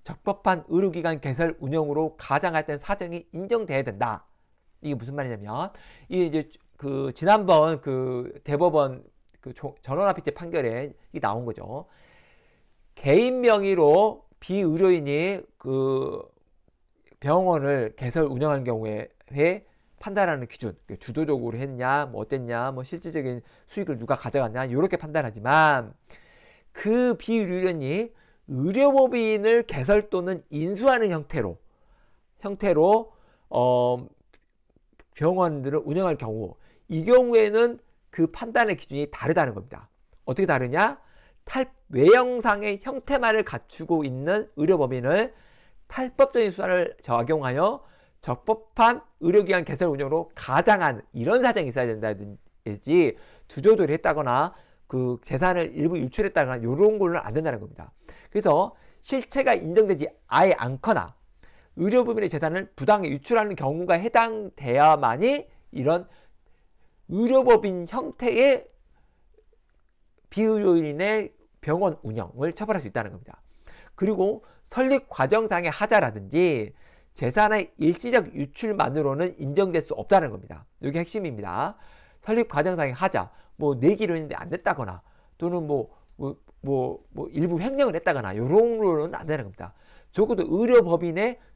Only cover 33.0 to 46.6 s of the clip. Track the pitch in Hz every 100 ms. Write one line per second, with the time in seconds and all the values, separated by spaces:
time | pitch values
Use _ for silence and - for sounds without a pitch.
33 | 226 _ _ _ - 120 123 123 123 123
34 | 135 _ _ _ _ _ _ _ _ _
35 | _ - 156 185 175 147 135 156 151 165
36 | 185 151 117 110 95 - - _ - 160
37 | 180 247 247 226 208 220 240 233 _ _
38 | _ - 165 - 233 233 220 180 - 139
39 | 147 - 123 170 139 98 98 - - _
40 | _ _ - 185 180 135 123 151 226 277
41 | _ _ _ _ - 262 254 - - 135
42 | 156 247 254 247 233 202 208 202 262 277
43 | - 277 233 220 202 120 - - 160 165
44 | 143 127 147 208 - - 160 175 131 127
45 | 123 190 262 - - _ _ - - -
46 | 254 - 269 247 208 185